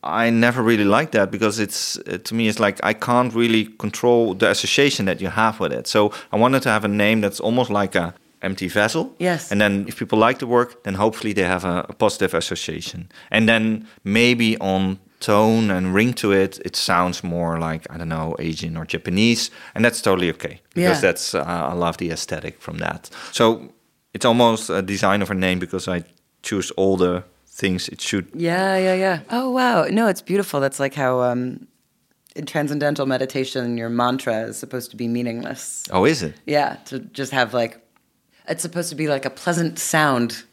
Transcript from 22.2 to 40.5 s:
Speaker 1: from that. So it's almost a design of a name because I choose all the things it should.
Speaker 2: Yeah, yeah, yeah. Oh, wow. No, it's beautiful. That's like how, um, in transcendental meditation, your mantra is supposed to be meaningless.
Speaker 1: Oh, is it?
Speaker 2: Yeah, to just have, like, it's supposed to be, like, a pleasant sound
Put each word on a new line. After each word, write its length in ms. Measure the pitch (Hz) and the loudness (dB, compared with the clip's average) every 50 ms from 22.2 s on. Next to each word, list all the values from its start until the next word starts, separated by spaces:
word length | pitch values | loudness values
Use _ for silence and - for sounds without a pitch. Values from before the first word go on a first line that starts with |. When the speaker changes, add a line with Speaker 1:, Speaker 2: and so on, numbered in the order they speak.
| - - - 78 76 80 - _ | -6 -8 -8 -8 -8 -10 -14 _
Speaker 1:
from 160 | - - 82 80 | -14 -12 -8 -6
that. 300 | 80 - - - - - - - - - | -4 -4 -6 -6 -12 -18 -20 -18 -18 -12
So 120 | - - 117 113 113 - - 69 - _ _ _ _ _ _ _ _ | 0 4 4 4 4 2 -4 -16 -20 _ _ _ _ _ _ _ _
it's 120 | 104 - | 0 2
almost 440 | 127 117 120 120 117 113 107 - - | 2 4 6 6 6 4 2 -2 -2
a 120 | - 92 | -2 -2
design 400 | 95 92 101 95 104 98 98 104 | -2 -2 -4 0 2 2 2 2
of 80 | 98 90 | 0 -2
a 20 | 104 | -2
name 260 | 92 92 92 92 90 | 0 0 0 0 0
because 280 | 90 - - 92 - - 92 87 | -2 -4 -6 -6 -4 -4 -4 -4
I 60 | 85 - _ _ _ _ _ _ - | -6 -8 _ _ _ _ _ _ -8
choose 280 | - 113 98 90 - - - | -4 -4 -4 -4 -4 -2 0
all 200 | 95 98 95 92 | 2 2 4 4
the 260 | 90 90 87 90 92 - _ _ _ _ - - | 4 2 2 0 -6 -10 _ _ _ _ -10 -4
things 280 | - 98 90 90 - - | -2 -2 0 -2 -4 -8
it 120 | - - | -10 -8
should. 240 | - - - 101 87 - - | -6 -4 -4 -4 -4 -4 -8
Speaker 2:
Yeah, 420 | 139 170 165 170 180 190 190 190 190 | -4 -2 -2 0 0 0 2 2 2
yeah, 200 | 185 185 185 185 190 | 2 2 0 2 0
yeah. 140 | 190 180 156 - - | 0 -2 -2 -4 -6
Oh, 200 | - 240 262 262 | -4 -4 -2 -2
wow. 340 | 247 262 254 247 240 185 151 143 | -2 0 0 2 2 2 2 2
No, 180 | 185 214 233 214 | 2 2 2 2
it's 140 | 185 - | 0 -2
beautiful. 380 | - - 175 202 202 - - 143 | -4 -2 -2 -2 -2 -2 -2 0
That's 180 | 139 139 135 - | 0 -2 -2 -2
like 140 | 139 139 - 151 139 | -4 -2 -2 0 0
how, 180 | 127 127 127 123 123 | 0 2 2 2 0
um, 360 | 123 123 123 127 - - - _ _ _ _ _ _ _ _ _ _ _ _ _ _ | 0 -2 -4 -6 -8 -10 -16 _ _ _ _ _ _ _ _ _ _ _ _ _ _
in 100 | - 151 | -12 -12
transcendental 600 | - - 165 147 143 147 147 143 147 147 147 139 | -6 -4 -2 -2 -2 -2 0 0 0 0 0 -2
meditation, 720 | 135 131 127 135 131 - 139 131 131 - 135 123 120 120 117 | 0 0 0 -2 -2 -2 -4 -4 -2 -4 -4 -4 -2 -4 -4
your 120 | 117 117 | -4 -4
mantra 540 | 117 117 120 123 127 127 - 127 113 110 113 110 | -2 0 2 2 0 0 -2 -2 -2 -2 -4 -6
is 80 | 110 - | -8 -12
supposed 340 | - - - 127 120 - | -12 -8 -8 -10 -10 -10
to 60 | - 107 | -8 -6
be 100 | 120 117 | -4 -2
meaningless. 760 | 117 120 123 120 117 117 120 - - 131 - - - - - - | -2 -2 -2 -4 -4 -6 -8 -10 -10 -10 -10 -12 -10 -10 -10 -2
Speaker 1:
Oh, 140 | - 92 95 | 2 4 4
is 160 | 135 160 135 | 4 4 2
it? 120 | 95 76 73 - _ | -2 -6 -8 -10 _
Speaker 2:
Yeah, 300 | - 147 147 143 139 - - - - | 0 0 2 2 0 -4 -8 -14 -10
to 100 | - 131 113 - _ - | -10 -10 -10 -10 _ -10
just 120 | 139 131 | -8 -4
have, 220 | 139 135 123 110 113 | 0 0 0 2 2
like, 260 | 123 117 117 - - _ _ _ _ _ _ _ _ _ _ _ _ _ - | -2 -2 -2 -4 -12 _ _ _ _ _ _ _ _ _ _ _ _ _ -8
it's 120 | 160 160 | -6 -6
supposed 280 | - 170 170 175 170 170 | -6 -6 -6 -6 -6 -6
to 60 | 156 | -6
be, 120 | 139 156 151 | -4 -2 -2
like, 180 | 143 135 135 | 0 -2 -2
a 40 | 139 - - - | -6 -10 -6 -4
pleasant 360 | 175 175 165 170 160 165 - | -2 0 0 0 -2 -2 -4
sound 640 | - - - 160 151 147 135 120 120 117 - - - _ | -6 0 2 4 4 4 4 2 0 0 -2 -8 -16 _